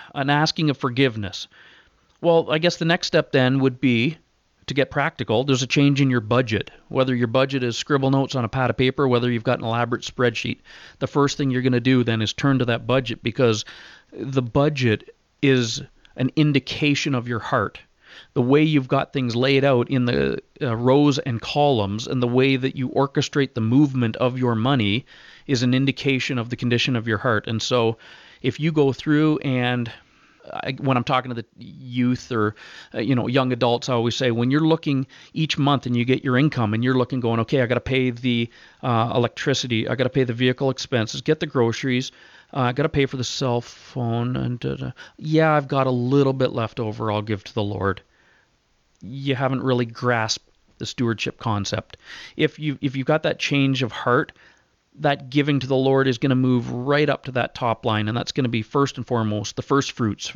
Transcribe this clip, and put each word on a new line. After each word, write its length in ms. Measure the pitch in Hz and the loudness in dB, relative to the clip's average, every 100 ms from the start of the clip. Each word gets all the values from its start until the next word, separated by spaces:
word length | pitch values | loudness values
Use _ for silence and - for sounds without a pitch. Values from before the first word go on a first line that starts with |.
| - | -16
an 160 | - 139 | -6 0
asking 400 | 143 156 - 156 | 2 0 0 -2
of 80 | 131 | -2
forgiveness. 680 | 135 120 135 110 98 - - _ - - _ _ _ _ | -4 0 0 0 -8 -10 -16 _ -20 -20 _ _ _ _
Well, 300 | 170 165 104 | 2 2 2
I 60 | 151 | 0
guess 180 | 170 - | 0 0
the 80 | 165 | 0
next 220 | 175 - | 0 0
step 240 | 165 - | 0 2
then 280 | 139 127 135 | 2 2 4
would 200 | 131 123 | 2 2
be 360 | 135 120 127 156 _ _ _ _ - | 2 2 0 -4 _ _ _ _ -8
to 60 | |
get 180 | 135 131 | -2 -2
practical. 520 | 151 147 - 120 110 | 0 -4 -4 0 0
There's 200 | 139 131 | 2 0
a 40 | 127 | 2
change 340 | - 143 139 | 2 4 4
in 80 | 139 | 2
your 120 | 123 | 2
budget. 500 | 104 120 120 107 - - _ | 2 0 2 -2 -4 -12 _
Whether 260 | - 131 123 | -2 0 2
your 120 | 120 | 0
budget 360 | 123 135 139 | 2 0 0
is 140 | 123 113 | -4 -6
scribble 320 | - 143 135 | -2 0 2
notes 240 | 135 135 135 | 2 0 -2
on 80 | 117 | -4
a 40 | |
pad 200 | 135 123 | -2 -2
of 80 | 113 | 2
paper, 300 | 131 - 139 | 0 2 2
whether 240 | 120 123 | 2 2
you've 120 | 120 | -2
got 160 | 110 120 | 0 -2
an 60 | 113 | -2
elaborate 360 | 117 120 120 | -2 -2 -4
spreadsheet, 560 | - - 123 107 117 117 _ - - - | -6 -2 0 0 -6 -8 _ -20 -20 -8
the 80 | 135 | -4
first 300 | 151 143 - | 0 0 0
thing 140 | 139 | -2
you're 100 | 127 | 0
gonna 180 | 127 123 | 2 2
do 240 | 120 131 | 4 2
then 180 | 117 113 | 2 0
is 120 | 107 | -2
turn 260 | - 139 131 | 0 0 2
to 60 | 120 | 0
that 220 | 117 113 | -2 0
budget, 340 | 131 123 117 | -2 0 -6
because 400 | 120 110 123 107 - - - - _ | -6 0 2 2 -4 -16 -20 -20 _
the 300 | - 139 135 | -12 -4 -4
budget 720 | 123 143 147 143 123 104 - - _ _ | -2 0 0 2 2 0 -2 -20 _ _
is 400 | 139 127 117 120 135 _ _ - | 2 4 2 -4 -12 _ _ -4
an 160 | 131 - | -2 2
indication 800 | 151 139 - - 151 139 - | 2 2 -4 -2 0 0 0
of 140 | 131 120 | -4 -4
your 120 | 117 | -8
heart. 400 | - 131 101 - - _ _ - - | -2 -2 -2 -6 -20 _ _ -20 -8
The 80 | - | -2
way 220 | 123 143 | 2 4
you've 240 | 156 147 127 | 4 2 2
got 240 | 139 - | -2 -2
things 220 | 143 123 117 | -4 -2 0
laid 280 | 131 139 139 | 2 4 4
out 240 | 127 120 | 2 2
in 160 | 135 123 | 0 2
the, 340 | 131 67 64 - - | 0 0 -2 -10 -8
uh, 140 | 139 113 | -6 0
rows 440 | 123 135 147 135 | 4 4 4 2
and 220 | 139 117 | -2 -6
columns 640 | - 147 147 127 98 104 - | -6 0 2 2 0 -4 -4
and 160 | 131 | -2
the 40 | 120 | 0
way 280 | 123 135 135 | 2 2 2
that 200 | 131 - | -2 -4
you 120 | 127 | -4
orchestrate 640 | - 139 - 135 151 135 | 0 0 0 -2 0 -2
the 80 | - | 0
movement 540 | 110 127 151 131 117 113 | 2 4 4 2 -2 0
of 240 | 123 127 | -2 0
your 160 | 123 113 | 0 0
money 500 | 120 143 104 107 - - - - - | 2 2 2 0 -4 -18 -20 -20 -4
is 140 | 131 | 0
an 100 | 123 127 | 2 2
indication 640 | 139 127 143 131 - 127 | 0 0 -2 -2 -2 -4
of 100 | 117 | -4
the 60 | 123 | -4
condition 400 | 120 120 - 123 | 0 0 0 -2
of 120 | 113 | 0
your 100 | 107 | -2
heart. 260 | 131 107 - | 0 0 -2
And 160 | 113 | -4
so 360 | - 123 113 113 - - - - | 0 2 2 -2 -10 -20 -20 -6
if 160 | 131 117 | -4 -2
you 120 | 156 | -2
go 220 | 151 139 | 2 2
through 440 | 127 - 147 156 151 | 0 0 2 4 2
and, 520 | 143 127 123 123 117 - _ _ _ _ - - | 0 -2 0 -2 -4 -8 _ _ _ _ -16 -10
I, 120 | - 131 | -8 -4
when 160 | 123 131 | 0 0
I'm 80 | |
talking 260 | 120 131 127 | 2 -2 -2
to 20 | 117 | -8
the 100 | 110 _ | -10 _
youth 720 | - - 131 123 123 127 - | -20 -18 -8 0 2 0 -2
or, 240 | 120 107 - - - - | 0 0 -2 -14 -20 -12
uh, 60 | - | -6
you 160 | 117 127 | 0 0
know, 120 | 110 | 2
young 240 | 131 127 | 0 0
adults, 380 | 123 123 120 - | 0 0 0 0
I 40 | |
always 220 | 123 117 - | 0 0 0
say, 140 | 131 | -2
when 180 | 117 123 | 0 0
you're 100 | 143 | 2
looking 460 | 160 160 156 139 135 - - | 2 0 0 -2 -4 -10 -12
each 240 | - 156 - | -4 -4 0
month 300 | 143 139 127 | 2 2 0
and 100 | 120 | -2
you 80 | 120 | 0
get 180 | 127 | 0
your 140 | 139 127 | 2 2
income 360 | 151 127 110 110 | 2 2 0 0
and 80 | |
you're 100 | 123 127 | 0 0
looking 220 | 120 131 | 0 -2
going, 200 | 117 113 | 0 0
"Okay, 200 | 113 143 | 0 0
I 40 | 120 | 2
gotta 160 | 120 | 0
pay 300 | - 135 127 | 0 0 0
the, 360 | 120 127 117 117 - - _ | -2 -2 0 -2 -6 -20 _
uh, 280 | 131 117 120 127 | -2 0 2 0
electricity, 760 | 117 - - 131 131 113 117 | 0 -2 -2 -2 -2 -2 -2
I 60 | 117 | -2
gotta 140 | 123 | -2
pay 140 | 139 | 0
the 100 | 127 | 0
vehicle 360 | 117 127 127 139 | 2 0 2 -2
expenses, 520 | 127 - 123 107 135 | -2 -4 -2 -2 -4
get 180 | - 156 | -2 -2
the 80 | 160 | 0
groceries, 640 | 135 117 113 135 123 131 - - - _ | 0 0 0 -2 -2 -4 -12 -20 -20 _
uh, 60 | 139 | -2
I 140 | 123 | -2
gotta 160 | 120 151 | 0 -2
pay 180 | 147 135 | 0 -2
for 100 | 135 | -2
the 60 | |
cell 360 | 120 - 135 120 | -6 -4 -2 -2
phone, 760 | - - - 135 120 117 120 131 | -4 -16 -14 -6 -2 -2 -2 -4
and, 280 | 127 123 | -4 -4
uh, 280 | 135 135 131 - - - | -6 -6 -8 -12 -20 -12
yeah, 340 | 156 156 160 | -2 2 4
I've 160 | 151 139 | 2 0
got 200 | 139 131 | 0 0
a 40 | |
little 420 | 127 123 139 139 | 0 2 4 4
bit 200 | 131 127 | 2 -2
left 260 | - 113 - | -2 -6 -4
over 320 | 110 110 110 | -8 -4 -2
I'll 120 | 107 | -2
give 200 | 107 101 - | -2 -6 -4
to 80 | |
the 100 | - | -4
Lord." 380 | 104 101 98 92 - _ _ _ _ _ _ _ _ _ | -4 -2 -2 -2 -8 _ _ _ _ _ _ _ _ _
You 340 | 92 135 139 127 | -14 -8 -4 -2
haven't 280 | 135 131 | 0 -2
really 220 | 131 123 120 | 0 0 0
grasped 640 | 110 123 120 110 - - _ _ _ | -2 0 0 0 -4 -8 _ _ _
the 80 | 117 | -12
stewardship 520 | - 117 110 - - | -2 -2 -2 -6 -6
concept. 580 | 120 104 98 95 - - - - - - | -4 -2 -2 -6 -8 -20 -20 -20 -18 -2
If 240 | 151 - | -2 -2
you, 180 | 151 139 | -6 -4
if 140 | 139 131 | -4 -4
you've 120 | 131 | 0
got 160 | 156 | 0
that 160 | 156 - | 0 -4
change 440 | - 143 135 131 | -2 2 2 0
of 80 | 123 | -4
heart, 400 | - - 123 - - - _ _ _ _ - | -4 0 0 0 -8 -20 _ _ _ _ -4
that 300 | 147 143 135 | -2 -2 -2
giving 300 | 139 143 143 | 0 2 0
to 80 | 127 | 2
the 80 | 135 | 2
Lord 320 | 135 135 135 | 4 4 2
is 100 | 120 | 2
gonna 180 | 143 127 | 2 2
move 360 | 127 123 120 | 4 2 0
right 380 | 123 127 143 147 | -6 0 2 2
up 160 | 139 - | 0 -4
to 60 | |
that 200 | 131 - - | -4 -4 -2
top 300 | 123 113 123 | -4 -2 0
line, 220 | 107 107 | 0 0
and 100 | 117 | -2
that's 140 | - | -4
gonna 180 | - 127 | -2 -2
be 120 | 117 | -2
first 360 | 107 143 139 - | -2 0 0 -2
and 80 | 120 | -4
foremost 500 | 120 110 104 104 - | -2 0 -2 -6 -10
the 60 | |
first 300 | - 139 131 | 0 0 0
fruits, 400 | - 117 - - | -2 -2 -2 -8